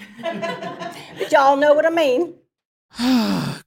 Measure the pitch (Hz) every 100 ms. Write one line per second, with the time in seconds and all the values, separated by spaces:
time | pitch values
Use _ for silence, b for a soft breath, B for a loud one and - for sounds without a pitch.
0 | - 240 339 - 330 - 339 - - -
1 | - - 381 294 269 277 294 294 320 330
2 | 285 247 175 - _ _ _ _ _ -
3 | 247 247 208 185 147 -